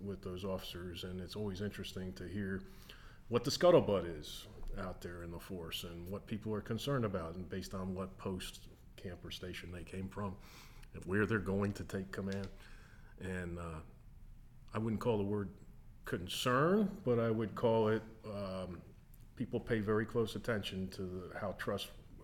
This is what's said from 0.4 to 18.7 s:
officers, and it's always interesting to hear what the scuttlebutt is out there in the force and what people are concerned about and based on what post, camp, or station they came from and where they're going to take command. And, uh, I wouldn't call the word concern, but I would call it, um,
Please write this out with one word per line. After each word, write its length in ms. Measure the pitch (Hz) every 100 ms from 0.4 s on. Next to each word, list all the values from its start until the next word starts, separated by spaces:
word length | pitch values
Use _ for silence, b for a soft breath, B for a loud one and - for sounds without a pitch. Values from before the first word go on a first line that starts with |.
| 98
officers, 580 | 92 - 87 90 85
and 160 | 92 92
it's 160 | 87 104
always 260 | 107 92
interesting 520 | 104 101 92 98 92
to 140 | 185 92
hear 340 | 208 196 190 - B B B B B -
what 140 | 117
the 80 | 139
scuttlebutt 680 | - 175 165 101 98 85 78
is 260 | - - - - - 101
out 200 | 92 87
there 220 | 92 87
in 80 | 85
the 80 | 85
force 440 | - 95 82 -
and 260 | 90 85 87
what 160 | 98 -
people 280 | 107 110
are 80 | 104
concerned 440 | - 113 - 139 110
about 300 | 92 82 90
and 120 | 85
based 260 | 95 90 95
on 180 | 95
what 240 | 92 92 -
post, 440 | 98 92 - - - - - -
camp, 220 | 98 85
or 60 | 85
station 420 | - 90 87 85
they 120 | 87
came 240 | 80 95 92
from 280 | - 101 92 B B B B B -
and 80 | 85
where 200 | 101 101
they're 140 | 110
going 340 | 92 98 101
to 100 | 98
take 280 | 90 101 95
command. 360 | - 98 98 98 - B B B B B B
And, 380 | 92 92 87 87
uh, 220 | 85 80 80 - - - - - - - -
I 60 | 110
wouldn't 200 | 113 104
call 180 | 123 107
the 60 |
word 260 | 98 104 101 - - - - - -
concern, 840 | 110 90 - 127 127 160 202 208 - 127
but 120 | 117
I 140 | 117
would 240 | 113 110 -
call 320 | 120 113 107
it, 160 | 110 110 - 107
um, 520 | 101 98 95 92